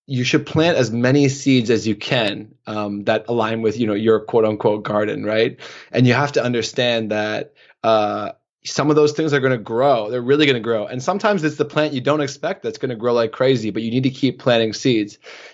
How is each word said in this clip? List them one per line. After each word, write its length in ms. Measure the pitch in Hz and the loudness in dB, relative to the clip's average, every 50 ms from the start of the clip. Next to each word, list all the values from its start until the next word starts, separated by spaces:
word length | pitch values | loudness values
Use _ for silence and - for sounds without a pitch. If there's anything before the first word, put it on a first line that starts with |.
| _ | _
you 160 | - 135 123 | -6 -4 -2
should 240 | 123 - - 139 139 | 0 2 0 0 0
plant 320 | - - 156 160 175 165 120 | 0 0 2 2 4 2 2
as 140 | 120 107 | 0 0
many 360 | 117 120 120 127 135 143 143 131 | 0 0 2 4 4 4 4 2
seeds 420 | 135 - - 139 131 123 113 120 | 0 0 2 2 2 4 4 2
as 180 | 117 104 95 110 | 0 0 0 -2
you 80 | 104 | -4
can, 580 | - - - 135 123 107 101 101 107 107 110 _ _ _ 110 | -4 -4 -2 -2 0 0 -2 -4 -6 -12 -16 _ _ _ -8
um, 340 | 107 107 104 104 101 101 98 | -6 -6 -6 -6 -6 -4 -2
that 200 | 113 110 110 - | 0 0 0 -2
align 360 | 117 120 117 110 110 113 113 | -2 -2 -2 0 -2 -2 -2
with, 140 | 113 107 104 | -2 -2 0
you 120 | 120 117 107 | 0 -2 0
know, 60 | 101 | 0
your 260 | 107 110 113 110 107 | 0 2 2 2 2
quote 240 | 107 - 123 117 110 | 0 0 2 2 2
unquote 400 | 107 107 104 - 110 104 107 101 | 2 0 0 0 0 0 0 -4
garden, 400 | - 104 104 107 104 104 107 104 | -2 -2 0 0 -2 -4 -4 -4
right? 340 | 104 110 110 117 - 123 - - - - - - - | -2 0 2 0 0 -2 -8 -16 -20 -20 -20 -16 -4
And 160 | - 123 127 | 2 4 4
you 80 | 123 117 | 4 4
have 160 | 131 147 139 | 2 0 0
to 120 | - 135 117 | 0 -2 -2
understand 680 | 120 120 117 110 - - 131 123 120 117 117 113 104 | 0 -2 -2 -4 -2 -2 -2 0 0 0 -2 -2 -2
that, 440 | 107 107 107 107 110 - - - _ _ - _ _ _ | -2 -2 -2 -2 -4 -6 -8 -10 _ _ -20 _ _ _
uh, 480 | - 113 110 107 104 104 104 107 104 95 - _ _ _ _ _ - | 0 2 2 4 2 0 -2 -4 -6 -8 -10 _ _ _ _ _ -14
some 220 | - - - 139 151 | -6 -4 0 0 4
of 80 | 147 | 4
those 160 | 151 151 147 | 4 4 4
things 220 | 143 - 160 151 143 | 2 0 0 0 2
are 60 | 139 | 2
gonna 180 | 127 131 127 110 | 2 2 0 -2
grow. 500 | 98 - 147 - - - 131 113 107 - | -4 -4 -2 0 2 2 2 2 0 -2
They're 140 | 123 123 | -4 -4
really 240 | 120 127 143 151 151 | 2 2 4 4 4
gonna 120 | 139 127 117 | 4 2 0
grow. 280 | 101 117 113 107 104 | 0 -2 -2 -2 -2
And 160 | - 127 131 | -6 -8 -4
sometimes 420 | 135 185 190 196 226 208 208 170 156 | -4 -2 -2 0 0 0 0 0 -2
it's 120 | 151 - | -2 -2
the 100 | - - | -2 -4
plant 260 | - - 151 151 147 | -2 0 -2 -2 -2
you 80 | 143 127 | -2 -2
don't 220 | 127 135 151 156 | 0 0 0 0
expect 400 | 143 135 - - - 170 196 - | -2 -4 -6 -8 -8 -8 -8 -6
that's 160 | - 113 110 - | -8 -10 -8 -6
gonna 180 | 135 127 120 | -6 -8 -6
grow 160 | 104 117 120 | -4 -2 0
like 180 | 120 117 113 - | 0 0 0 -2
crazy, 380 | - - 127 135 131 113 110 104 | -2 0 2 2 2 2 -2 -4
but 140 | 92 113 | -4 -4
you 80 | 113 113 | -4 -2
need 140 | 117 131 131 | -2 0 0
to 60 | 135 | -2
keep 280 | 131 - 139 127 120 - | -2 0 -2 -2 -2 -2
planting 340 | - 131 117 113 113 110 | 0 2 2 2 2 0
seeds. 460 | 104 - - 135 117 107 104 104 - - - - - - - - | -2 -2 0 2 2 2 0 -4 -8 -16 -20 -20 -20 -20 -20 -20